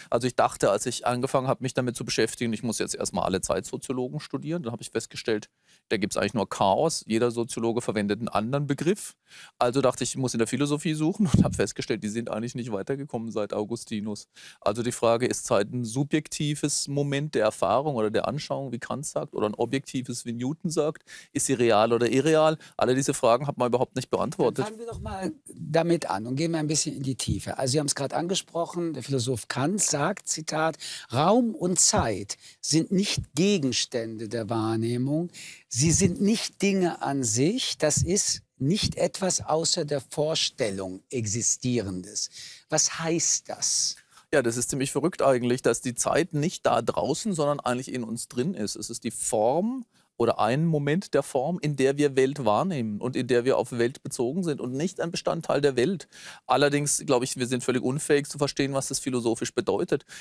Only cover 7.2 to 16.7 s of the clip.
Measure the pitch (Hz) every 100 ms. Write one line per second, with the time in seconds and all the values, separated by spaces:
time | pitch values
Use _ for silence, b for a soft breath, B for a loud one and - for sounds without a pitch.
7.2 | 120 117 117 - 113 113 - 107 101 104
8.2 | 117 - 110 143 143 139 156 214 - -
9.2 | B B B - 123 131 127 - 123 135
10.2 | 127 117 113 135 143 147 170 156 156 202
11.2 | 185 - - - 104 - - 113 104 110
12.2 | 117 107 117 123 113 98 98 139 135 117
13.2 | 113 107 104 104 107 120 - 107 107 101
14.2 | - B B B - 107 117 - 117 117
15.2 | 113 107 - 107 104 123 117 123 143 156
16.2 | 151 - 147 147 151